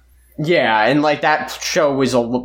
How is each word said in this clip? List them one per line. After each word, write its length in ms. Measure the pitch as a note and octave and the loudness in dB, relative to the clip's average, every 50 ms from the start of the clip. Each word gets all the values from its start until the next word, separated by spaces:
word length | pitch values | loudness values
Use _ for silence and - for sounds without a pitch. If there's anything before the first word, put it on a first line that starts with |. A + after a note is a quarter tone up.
| _ _ _ _ _ _ _ - | _ _ _ _ _ _ _ -6
Yeah, 460 | D3+ D3+ F3 D#3+ C3 A2+ A2 A2 G#2+ | -2 0 0 2 2 2 2 2 2
and, 160 | A#2 C#3 D3 | 2 2 2
like, 200 | D3 D3+ D3 C#3 | 2 0 0 0
that 300 | - D#3 D3+ D#3 - - - - | 0 0 0 0 -2 -6 -10 -10
show 320 | - - - E3+ D#3+ C#3+ C#3 | -8 -4 -2 0 0 0 0
was 200 | C3+ C3+ B2+ A#2+ | 0 0 0 2
a, 40 | B2 | 0
a 20 | A#2+ A2+ B2 B2 | 0 0 -4 -6